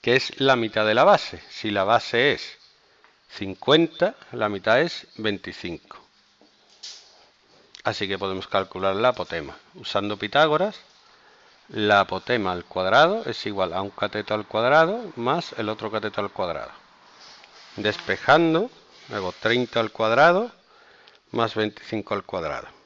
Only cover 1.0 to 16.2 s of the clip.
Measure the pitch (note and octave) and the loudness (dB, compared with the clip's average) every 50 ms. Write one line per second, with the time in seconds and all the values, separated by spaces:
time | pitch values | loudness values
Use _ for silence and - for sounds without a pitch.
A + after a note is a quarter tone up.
1 | C#3+ F#3+ G#3 D#3 - - - F2 - - - - - G#2+ G#2 G2+ F#2+ G2 A#2 A2+ | 8 8 6 6 4 -4 -14 -16 -18 -18 -16 -8 -6 -2 0 0 2 4 4 2
2 | - - - A#2 B2+ C#3+ B2+ - - - - _ _ _ _ _ _ _ _ _ | 2 0 0 2 2 2 2 0 -6 -14 -16 _ _ _ _ _ _ _ _ _
3 | _ _ _ _ _ _ - - G2+ G2 F#2+ _ - - C#3+ D#3+ E3 D#3+ - - | _ _ _ _ _ _ -14 -12 -10 -10 -10 _ 0 2 4 4 4 2 0 -2
4 | F3 G3+ - - - - - A#2+ A2 G#2 G2+ G2 F#2 A2 A2 B2+ D#3+ E3+ - - | -2 -2 -2 -8 -20 -14 -6 -4 -4 -2 -2 -2 0 2 2 2 2 0 -4 -12
5 | - _ - - A2 G#2+ G2+ F#2+ - F2+ E2+ - - F2+ E2+ - _ _ - - | -16 _ -16 -6 -4 -4 -4 -4 -8 -14 -16 -10 -10 -10 -10 -10 _ _ -20 -20
6 | _ _ _ _ _ _ _ _ _ _ _ _ _ _ _ _ - - - - | _ _ _ _ _ _ _ _ _ _ _ _ _ _ _ _ -18 -18 -18 -20
7 | - - _ _ _ _ _ _ _ _ _ _ _ _ _ - - - G#2+ - | -20 -20 _ _ _ _ _ _ _ _ _ _ _ _ _ -6 -6 -6 -4 -4
8 | G#2 F#2+ G2 F#2 G2 F#2+ F#2+ F#2 F2+ - - G2+ F#2+ - - F#2 F#2+ G2 G2 G2+ | -4 -6 -4 -4 -4 -6 -6 -6 -8 -4 -2 -2 -2 -2 -6 -4 -2 -2 0 2
9 | A#2 B2+ B2 - F2+ - - E2+ D2+ C2+ - - _ _ _ F3 A2+ - - G2+ | 2 0 0 0 -6 -8 -8 -10 -10 -10 -16 -20 _ _ _ -18 -14 -6 -4 -4
10 | G2+ G#2 G#2 G2 G2+ G#2 - C#3 D#3 D#3 D3+ D#3 F#3 G#3+ G3+ - - _ _ _ | -2 -4 -6 -6 -8 -2 2 2 4 4 4 0 0 -2 -4 -10 -20 _ _ _
11 | _ _ _ _ _ _ _ _ _ _ _ _ _ _ - G#2+ G#2+ G#2 G#2 G2+ | _ _ _ _ _ _ _ _ _ _ _ _ _ _ -6 -2 2 4 6 4
12 | F#2+ - F#2 F#2+ - - B2 A#2+ G2+ F#2 F2+ F2 F2 _ - F#2+ F#2 F#2 G#2 C3 | 4 2 -2 -8 -4 -2 -2 -2 0 -2 -4 -6 -8 _ -6 -4 0 4 4 6
13 | D3+ E3+ G3+ A3+ - C3 A2+ - - G#2+ G#2 G2 F#2+ F2 E2+ F#2 G2 G2+ - - | 6 4 2 -2 -4 -8 -8 -8 -8 -8 -2 -2 -2 -2 -2 -4 -6 -6 -6 -6
14 | G#2 G#2 - G#2+ G#2 - G#2+ G#2+ G#2+ - - A2 A2+ B2 C#3+ D#3+ E3 E3 G#3 A#3+ | -6 -4 -4 -6 -4 -4 -4 -4 -4 -4 -4 0 2 4 6 6 4 4 0 -6
15 | A#3+ F#3+ - - A#2 B2 C#3+ F3 E3 - - - A2 G#2+ A2 G#2+ A2+ G#2+ G#2+ A2 | -8 -12 -10 -6 -2 -2 -2 -2 -4 -8 -8 -6 -6 -6 -6 -6 -8 -6 -6 -4
16 | G2+ G#2+ - - | -6 -4 -6 -4